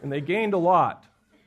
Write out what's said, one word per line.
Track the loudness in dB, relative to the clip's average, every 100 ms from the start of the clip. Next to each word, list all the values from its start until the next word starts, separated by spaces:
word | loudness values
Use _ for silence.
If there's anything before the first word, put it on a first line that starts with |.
And | -8
they | -6
gained | -4 -2 0
a | 0
lot. | 2 4 2 -2 _ _ _ _